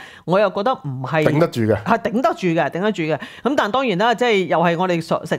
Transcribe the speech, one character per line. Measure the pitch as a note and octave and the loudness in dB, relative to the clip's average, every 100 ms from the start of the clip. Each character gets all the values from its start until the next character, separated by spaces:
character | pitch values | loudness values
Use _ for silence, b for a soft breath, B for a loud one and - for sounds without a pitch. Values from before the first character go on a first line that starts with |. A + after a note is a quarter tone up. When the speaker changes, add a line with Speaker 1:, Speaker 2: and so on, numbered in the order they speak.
| B B - | B B 0
Speaker 1:
我 | F#3+ | 2
又 | G3+ | 2
覺 | F#3 | 0
得 | G#3+ | -2
唔 | C4 C#3+ C3 | -2 -6 -8
係。 | B2+ D#3+ | -2 0
Speaker 2:
頂 | D3+ D3 | 2 2
得 | E3 | 2
住 | B2 | 2
嘅。 | G#2+ G#2 | 2 2
Speaker 1:
係 | F3 A3+ | 2 -2
頂 | G#3+ G#3+ | 0 0
得 | D#4+ | 0
住 | E4 F3+ | 0 0
嘅， | E3 C#3+ | 0 0
頂 | D#3+ | -2
得 | G#3+ | -2
住 | G3 | -2
嘅。 | D#3 D3+ B B | -2 -4 B B
噉 | A#3+ D4 | -2 0
但 | G#3+ | 0
當 | B3 C4 | 0 0
然 | F3+ | 2
啦， | A#3 | 2
即 | A#3 | 2
係 | A#3+ G3+ E3 | 2 2 2
又 | E3 | 2
係 | F3 E3 | 2 0
我 | F#3 | 0
哋 | E3+ - - | -2 -2 -4
成 | - | -2